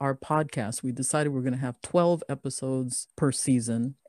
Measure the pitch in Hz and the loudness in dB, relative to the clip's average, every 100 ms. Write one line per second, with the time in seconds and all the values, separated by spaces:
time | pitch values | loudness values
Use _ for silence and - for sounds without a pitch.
0 | 139 135 - 156 151 135 107 117 131 123 | -2 -2 0 0 0 -2 -4 -4 -4 -4
1 | 131 156 147 135 127 127 127 120 - 180 | 0 0 0 0 -2 -2 -4 -6 0 2
2 | 170 165 - 139 139 - 131 131 127 - | 4 2 -2 -6 -6 -6 -2 -2 -2 -6
3 | - - 143 - - 127 117 113 123 139 | -10 0 0 2 2 2 2 0 -2 -6